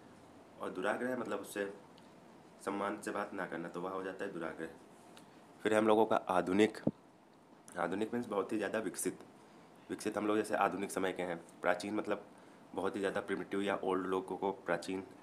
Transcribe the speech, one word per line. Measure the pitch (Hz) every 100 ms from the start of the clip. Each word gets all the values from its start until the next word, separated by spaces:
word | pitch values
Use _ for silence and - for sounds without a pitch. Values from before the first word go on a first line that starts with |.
| - - - - - -
और | 101
दुराग्रह | 92 - - 123 127
मतलब | 107 101
उससे | 98 104 98 101 - - - - - - - - -
सम्मान | 98 101 107
से | 104
बात | 101 101
ना | 101 87
करना, | 76 85
तो | 87
वह | 92
हो | 95
जाता | 95 92 98
है |
दुराग्रह। | 87 82 - 80 - - - - - - - - -
फिर | 104
हम | 107 110
लोगों | 107 107
का | 113 -
आधुनिक। | 92 87 95 107 - - - - - - - - - - 87
आधुनिक | 87 98 110
means | 120 107
बहुत | 101 92
ही | 110
ज़्यादा | 98 107
विकसित। | 98 - 92 - - - - - - - -
विकसित | - 110 104
हम | 104
लोग | 107
जैसे | 104 95
आधुनिक | 98 92 98
समय | - 95
के | 90
हैं। | 90 85 - -
प्राचीन | 87 90 101 104
मतलब | 104 101 - - - - -
बहुत | 95 95 101
ही |
ज़्यादा | 98 98
primitive | 98 95 90 98
या | 101 98
old | 95 92 92
लोगों | 95 92 90
को | 98 92 -
प्राचीन, | 85 - 95 92 -